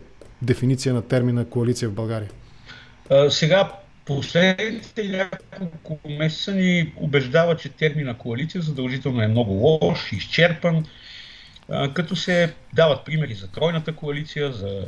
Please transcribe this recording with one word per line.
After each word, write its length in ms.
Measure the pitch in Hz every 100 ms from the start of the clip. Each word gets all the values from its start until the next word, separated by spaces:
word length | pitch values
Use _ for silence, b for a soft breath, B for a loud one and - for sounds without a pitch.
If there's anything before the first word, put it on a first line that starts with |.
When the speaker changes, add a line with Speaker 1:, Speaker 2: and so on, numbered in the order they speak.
| - - - -
Speaker 1:
дефиниция 520 | 117 - 127 131 135
на 80 | 123
термина 420 | - 131 123 120
коалиция 440 | 120 123 120 - 117
в 40 |
България? 360 | 101 113 113 104 - B B B B B B -
Speaker 2:
А, 200 | 139 143
сега, 420 | - 156 190 196 - - -
последните 1200 | - 139 - 170 185 185 220 226 - - 202 190 190 - - -
няколко 480 | 180 160 - 156 151
месеца 440 | 147 160 160 -
ни 380 | 196 185 175 160 -
убеждава, 600 | 156 139 123 160 170 160
че 120 | 156
термина 460 | - 156 151 135
коалиция 480 | 117 120 117 160 190
задължително 600 | 156 131 127 127 139 123
е 60 | 107
много 240 | 113 110
лош, 600 | 95 135 156 170 165 -
изчерпан, 720 | 98 - - 165 165 170 165 156 B B B B B B B -
а, 220 | 131 139
като 240 | 143 170 170
се 380 | - 175 170 - -
дават 300 | - 160 131
примери 300 | - 156 139
за 140 | 104 95
Тройната 440 | - 160 165 160
коалиция, 600 | 160 147 143 156 151 143
за 320 | 117 98 98